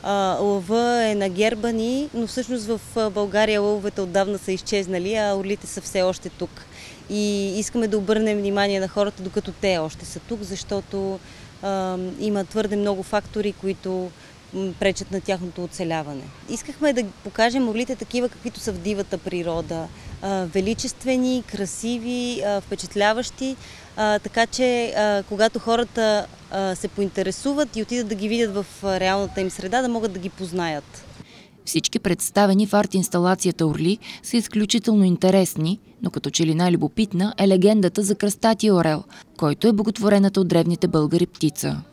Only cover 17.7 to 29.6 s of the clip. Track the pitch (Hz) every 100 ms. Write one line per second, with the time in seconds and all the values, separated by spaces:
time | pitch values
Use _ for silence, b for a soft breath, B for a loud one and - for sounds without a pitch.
17.7 | 214 247 247 220 247 240 - - - -
18.7 | 185 175 202 196 185 - 175 170 165 160
19.7 | 165 165 B B B 190 196 180 190 190
20.7 | 190 262 - 254 254 254 254 220 202 196
21.7 | - 226 240 226 247 240 240 202 202 -
22.7 | 196 175 202 202 220 254 - 262 262 B
23.7 | B B - 214 208 208 - 233 - 254
24.7 | 240 233 - 208 202 190 202 220 226 226
25.7 | 233 240 - 220 208 - - - 190 196
26.7 | 180 202 - 202 - 190 185 277 285 302
27.7 | 220 214 240 220 202 208 233 226 196 185
28.7 | - 196 190 185 196 196 - 190 -